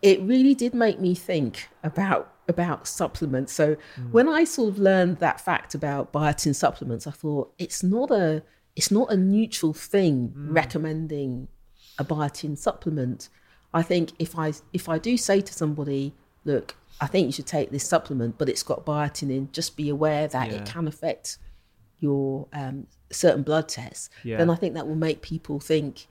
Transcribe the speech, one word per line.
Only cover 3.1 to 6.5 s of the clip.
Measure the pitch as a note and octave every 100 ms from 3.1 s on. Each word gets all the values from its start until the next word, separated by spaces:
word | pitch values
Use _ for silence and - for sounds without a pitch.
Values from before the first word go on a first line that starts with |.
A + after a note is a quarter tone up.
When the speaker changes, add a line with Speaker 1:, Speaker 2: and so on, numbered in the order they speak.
| - D3+ C3 C3+
Speaker 1:
So | - D3+ D3+ - -
Speaker 2:
Mm. | B2
Speaker 1:
when | A3+ C#4+
I | D#4
sort | E4 - A3+
of | G3
learned | G3 F#3+ F3+ E3
that | D#3+ -
fact | - E3+ -
about | D3+ D3 C#3+ -
biotin | D3 D3+ C#3+ D#3+